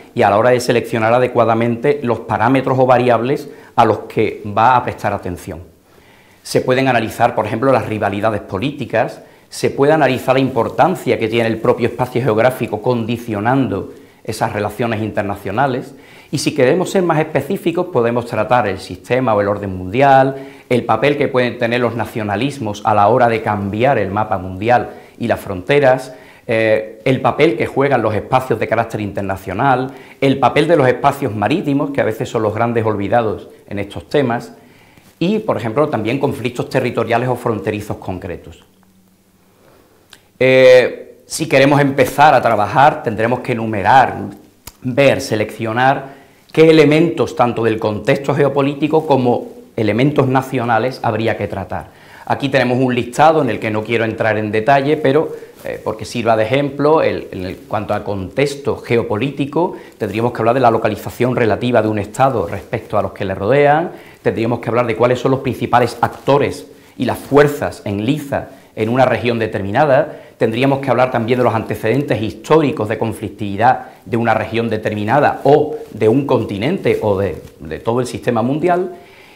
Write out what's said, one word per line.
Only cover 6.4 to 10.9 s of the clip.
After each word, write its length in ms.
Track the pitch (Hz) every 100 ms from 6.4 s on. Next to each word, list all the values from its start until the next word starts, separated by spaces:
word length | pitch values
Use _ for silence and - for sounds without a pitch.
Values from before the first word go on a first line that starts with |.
Se 160 | - -
pueden 280 | - 127 135
analizar, 480 | 120 110 - 120 -
por 100 | 107
ejemplo, 240 | 113 135
las 160 | 123 104
rivalidades 540 | 107 101 101 110 104
políticas, 800 | - 95 135 139 113 110 143 - - - _
se 220 | - 151
puede 220 | - 139
analizar 420 | 156 135 123 -
la 60 | 131
importancia 760 | 135 117 101 - 151